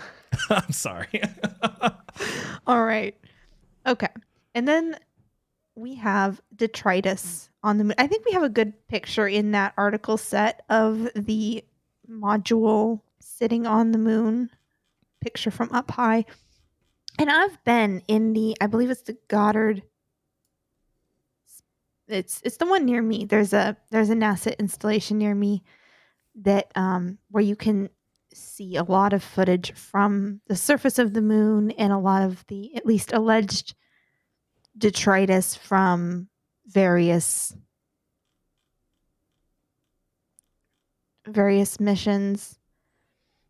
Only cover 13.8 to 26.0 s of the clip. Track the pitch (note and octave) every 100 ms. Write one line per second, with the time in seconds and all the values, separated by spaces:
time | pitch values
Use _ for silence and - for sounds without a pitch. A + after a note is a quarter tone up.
13.8 | A3+ A3+ A3 A3 A3 A3+ B3 _ _ _
14.8 | _ _ _ _ A#3+ - - - A#3 B3
15.8 | - - A#3+ A3+ A3 - _ _ _ _
16.8 | _ _ - - D4 D#4 G4 E4+ - A#3
17.8 | G#3+ F#3 - G#3+ A3 A3 A3 A3 G#3 A3
18.8 | B3 B3+ - A#3 - G#3 G#3 G#3+ A3 G3+
19.8 | - _ _ _ _ _ _ _ _ _
20.8 | _ _ _ _ _ _ _ - _ _
21.8 | _ _ - G3+ F3+ - - - F4 F#4+
22.8 | C4+ A#3+ A3+ A3 G3+ G#3 G3+ G3+ F#3+ -
23.8 | _ A3 G#3+ A3+ G#3+ F#3+ - - G3+ -
24.8 | G#3+ G#3+ - G#3+ G#3 G3+ G3+ G3+ - _
25.8 | _ _